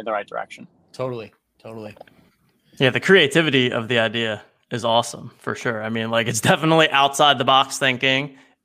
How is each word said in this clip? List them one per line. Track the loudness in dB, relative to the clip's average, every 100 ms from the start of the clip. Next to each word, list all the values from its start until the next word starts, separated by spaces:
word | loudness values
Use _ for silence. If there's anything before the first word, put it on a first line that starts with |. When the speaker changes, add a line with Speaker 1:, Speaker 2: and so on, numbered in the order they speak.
Speaker 1:
in |
the | -6
right | -4 -6
direction. | -12 -12 -16 -20 _ _
Speaker 2:
Totally, | -10 -8 -8 -14 _ _ _
totally. | -18 -16 -16 -18 -20 _ _ _ _ _ _ -2
Speaker 3:
Yeah, | 0
the | 0
creativity | 4 4 6 2 2 2 0
of | -2 -2
the | 0
idea | 0 -2 -4 -6 -10 _ -12
is | -6
awesome, | 0 0 0 -8 -18 _
for | -10
sure. | -6 -6 -6
I | -6
mean, | -6 -2
like, | -2 -2
it's | -2
definitely | 0 0 2 4 4
outside | 2 2 4 2 4
the |
box | 4 4 2 -2
thinking, | -2 0 0 -2 -4 -12 _ _